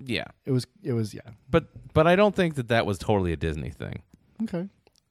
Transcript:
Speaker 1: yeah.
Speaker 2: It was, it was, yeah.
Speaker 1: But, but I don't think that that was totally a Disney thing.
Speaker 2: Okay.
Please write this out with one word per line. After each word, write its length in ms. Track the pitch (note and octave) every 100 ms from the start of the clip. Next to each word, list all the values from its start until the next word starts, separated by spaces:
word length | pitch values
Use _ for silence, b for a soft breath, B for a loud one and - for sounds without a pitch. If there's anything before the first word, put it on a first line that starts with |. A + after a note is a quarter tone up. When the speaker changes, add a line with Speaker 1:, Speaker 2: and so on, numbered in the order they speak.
Speaker 1:
yeah. 220 | B2+ F#2 - - -
Speaker 2:
It 60 |
was, 140 | B2+ - _
it 100 | D#3
was, 200 | A#2 G#2+
yeah. 80 | - - - -
Speaker 1:
But, 160 | E3 - - -
but 140 | D3 D#3+
I 80 | F#3
don't 180 | G#3
think 220 | F#3+ F3 C#3+
that 140 | A#2
that 160 | A#2 E2+
was 120 | G2
totally 360 | - G#2 F2+
a 40 | D#2
Disney 320 | D#2+ D#2 B1
thing. 300 | - G#1 - - - _ -
Speaker 2:
Okay. 260 | A3 E3+ G3 - _ _ _